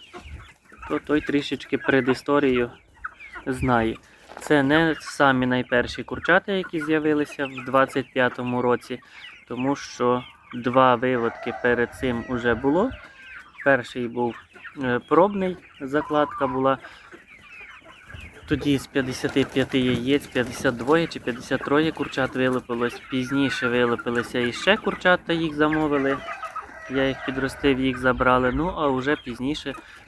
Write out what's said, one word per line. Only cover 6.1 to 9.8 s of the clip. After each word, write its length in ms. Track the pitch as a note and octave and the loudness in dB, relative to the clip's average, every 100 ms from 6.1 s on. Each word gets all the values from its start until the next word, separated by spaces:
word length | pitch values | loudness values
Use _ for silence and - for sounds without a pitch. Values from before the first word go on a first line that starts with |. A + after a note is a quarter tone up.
| B2+ - F3+ G3+ | -8 2 2 2
які 280 | G3 F3+ E3 | -4 -4 -6
з'явилися 680 | D3+ D#3 D3+ D3+ C#3+ - C3+ | -2 0 2 0 -2 -4 -8
в 180 | C3 | -8
двадцять 480 | B2+ C3+ C3 C3+ C3 | 0 2 2 0 -4
п'ятому 500 | C3 B2 B2 B2 B2 | 0 0 0 -4 -2
році, 380 | B2 A#2+ - B2 _ - - - - | 0 0 -2 -14 _ -20 -20 -20 -12
тому 280 | A#2+ C3 | -4 -2
що 480 | C#3 | -2